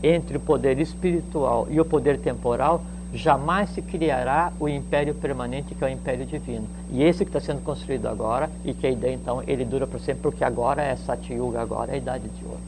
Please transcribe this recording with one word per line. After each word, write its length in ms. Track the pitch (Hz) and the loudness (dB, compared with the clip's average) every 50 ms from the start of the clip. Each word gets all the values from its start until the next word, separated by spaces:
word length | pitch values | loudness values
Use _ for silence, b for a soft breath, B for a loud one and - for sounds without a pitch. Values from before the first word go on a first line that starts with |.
| - | 6
entre 340 | 151 170 170 160 - - 139 | 4 4 4 2 -2 -4 -4
o 20 | |
poder 380 | - - 151 131 120 135 131 135 | 2 2 2 4 6 4 4 4
espiritual 880 | 160 160 - - - 180 175 170 - - - 160 139 123 120 117 110 - | 2 -2 -2 -2 0 2 2 2 -2 -2 -2 0 2 2 2 2 0 2
e 100 | 147 151 | 4 2
o 60 | 160 | 4
poder 340 | 165 160 147 123 143 143 - | 4 4 4 4 4 2 4
temporal, 600 | - 143 123 110 - 123 120 120 131 147 170 160 B B B B B B - | 2 -2 -2 0 0 0 2 4 4 4 4 2 B B B B B B -6
jamais 560 | 120 - 160 143 135 139 156 175 196 208 - | 0 4 4 4 4 4 2 2 2 2 0
se 120 | - 185 | -2 -6
criará 720 | 180 - - 180 165 156 139 127 123 127 135 156 170 175 175 - | -6 -4 -2 0 2 2 2 2 2 2 4 4 2 2 0 -2
o 80 | 156 147 | -2 0
império 480 | 147 139 135 - - 143 147 147 147 | 0 -2 -2 0 2 2 2 2 -2
permanente, 580 | - - 139 139 123 123 120 127 139 143 - - | -2 -2 -2 -2 -2 -2 -4 -4 -4 -6 -6 -6
que 100 | - 147 | -2 -2
é 40 | 135 | -2
o 20 | |
império 360 | 131 123 - - 127 123 131 | -2 -2 -2 -2 -2 -2 -2
divino. 420 | 127 147 151 - - 120 113 107 107 B B B B | -4 -6 -6 -6 -4 -6 -6 -6 -8 B B B B
E 100 | - 120 | 2 4
esse 220 | 143 165 175 180 202 | 6 6 6 4 0
que 80 | 190 | 0
tá 80 | - 143 | 0 -2
sendo 240 | 139 - 151 135 - | -2 -2 -4 -4 -2
construído 440 | 160 143 - - - 139 131 110 117 | -4 -4 -4 -4 -4 -4 -2 -2 -2
agora, 420 | 113 113 113 110 117 127 151 165 - - - | -2 -2 0 0 2 0 0 -2 -4 -6 -6
e 100 | 139 127 | -6 -4
que 120 | - - | 0 0
a 60 | 135 | 0
ideia, 240 | 131 117 117 127 131 | 0 2 0 -2 -2
então, 260 | 127 123 127 120 127 - - | -2 -4 -4 -4 -4 0 -2
ele 160 | 143 123 131 | 0 0 0
dura 240 | 117 131 135 131 131 | -2 0 -2 -2 -2
pra 120 | - 120 | -4 -6
sempre, 220 | - - 135 123 | -4 -4 -4 0
porque 220 | - 151 - - 143 | -2 -2 0 0 0
agora 400 | 127 120 - 120 123 143 143 147 | 0 0 0 0 0 2 2 0
é 120 | 139 127 120 | -2 -2 -4
Satyuga, 640 | - - 127 120 - - 127 120 123 123 117 117 | -2 -4 -4 -4 -4 -6 -4 -2 -2 -2 -2 -2
agora 320 | 117 110 110 107 117 117 - | -2 -2 -2 -4 -2 -2 -4
é 20 | |
a 20 | 139 | -4
Idade 300 | 123 127 127 131 - 107 | -4 -4 -6 -6 -6 -8
de 180 | 95 - - | -10 -10 -10
Ouro. 140 | 120 117 117 - | -10 -10 -10 -10